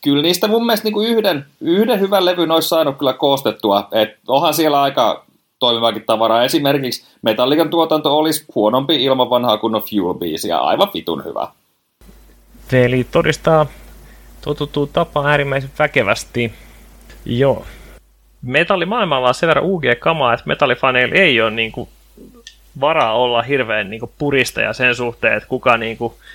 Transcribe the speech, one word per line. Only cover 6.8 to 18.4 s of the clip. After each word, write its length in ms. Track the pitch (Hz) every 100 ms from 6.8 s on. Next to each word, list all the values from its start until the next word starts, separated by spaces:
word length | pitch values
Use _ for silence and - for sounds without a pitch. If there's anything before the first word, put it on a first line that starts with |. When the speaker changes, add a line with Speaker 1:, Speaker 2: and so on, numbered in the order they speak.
| 131 117 _ _
Speaker 1:
Metallican 480 | - 110 127 151 160
tuotanto 480 | 165 165 160 147 147
olisi 280 | 156 151 - -
huonompi 480 | 107 127 139 156
ilman 260 | 131 131 123
vanhaa 280 | 123 120 107
kunnon 260 | 113 110
Fuel-biisiä. 760 | - 104 90 87 87 78 - 80
Aivan 320 | 64 113 202
vitun 320 | - - 78 -
hyvä. 220 | - - _ _ _ _ _ - - - - _ - -
Speaker 2:
Veli 320 | 127 123 127 123
todistaa 540 | 165 160 156 - 160 151 - - - - - - -
totuttuun 480 | - 147 143 - 143
tapaan 320 | - - - 143
äärimmäisen 460 | 147 139 139 135 -
väkevästi. 720 | 151 - 101 107 - 123 117 - - - - - - - -
Joo. 400 | 120 139 123 - - - - _ _ _ _